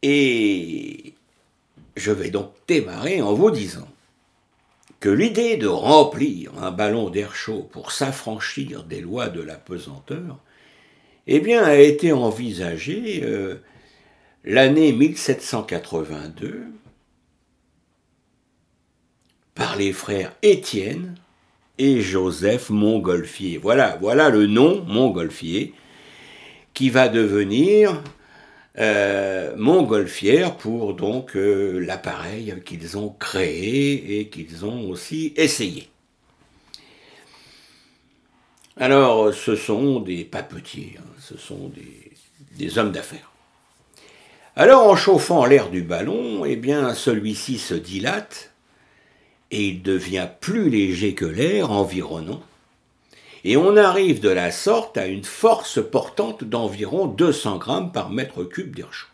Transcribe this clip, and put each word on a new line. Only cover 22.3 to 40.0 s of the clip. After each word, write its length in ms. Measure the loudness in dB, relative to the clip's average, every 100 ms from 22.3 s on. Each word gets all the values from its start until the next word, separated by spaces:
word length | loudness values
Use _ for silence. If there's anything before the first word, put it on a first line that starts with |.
| 0 0 0 0
Montgolfier. 880 | 2 2 2 0 -2 -2 -8 -8 -6
Voilà, 400 | 2 2 2 0
voilà 300 | 0 4 4
le 180 | 6 4
nom 380 | 6 4 4 -2
Montgolfier 840 | 0 0 0 -6 -8 -6 -6 -6 -12 _ -20 -20 -20 -20 -20 -20 -20 _
qui 160 | -2 2
va 200 | 4 4
devenir, 920 | 4 2 2 2 2 4 6 4 2 -10 -20 _ -20 -20 -20 _ -2
euh, 760 | 0 2 2 0 -2 -4 -6 -2
Montgolfière 1000 | 4 4 4 0 0 -2 2 2 2 -4
pour 380 | -6 -6 -6
donc, 420 | -4 -4 -4 -6 -2
euh, 440 | 0 0 0 -4
l'appareil 760 | -6 -8 -10 -10 -10 -10 -10 -12
qu'ils 340 | -14 -14 -10 -10
ont 120 | -10
créé 1120 | -10 -8 -4 -4 -4 -4 -2 0 -2 -4 -8
et 80 | -8
qu'ils 340 | -12 -16 -10
ont 260 | -10 -8 -10
aussi 440 | -10 -10 -8 -6 0
essayé. 540 | 0 0 -4 -8 -18 _ _ _ _ _ _ _ _ -20 _ _ _ -20 _ _ -20 -20 _ _ _ _ _ _ _ _ _ _ _ -4
Alors, 560 | 4 6 6 4 2
ce 240 | 0 -2 -4
sont 420 | -2 -2 0
des 240 | -2